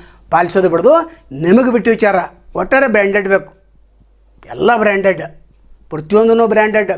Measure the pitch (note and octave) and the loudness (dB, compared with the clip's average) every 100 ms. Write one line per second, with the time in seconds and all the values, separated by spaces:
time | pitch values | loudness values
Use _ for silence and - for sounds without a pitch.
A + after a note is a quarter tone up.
0 | - - - E3 F3 G3 F#3 E3 G#3 E4 | -20 -20 -4 -2 0 0 0 2 2 2
1 | E4 - - C3+ E3+ A3+ B3+ A#3 A3+ A3 | 0 -10 -16 -6 2 2 2 0 0 0
2 | G#3 F#3+ E3 - - E3+ F#3 C4 C4+ G#3+ | 0 -2 -4 -12 -12 -8 -2 0 2 0
3 | G3 G3+ F#3+ F#3+ - _ _ _ _ _ | 0 -2 0 -2 -2 _ _ _ _ _
4 | _ _ _ _ - A#2 G3 A#3 G#3 G3 | _ _ _ _ -16 -4 0 0 0 0
5 | G3 E3 D3+ - _ _ _ - - D#3 | -2 -2 -6 -16 _ _ _ -20 -14 -14
6 | D#3 G#3 A3+ A3+ A3+ G#3+ G#3+ G#3+ F#3+ | -2 2 2 2 2 0 0 0 -2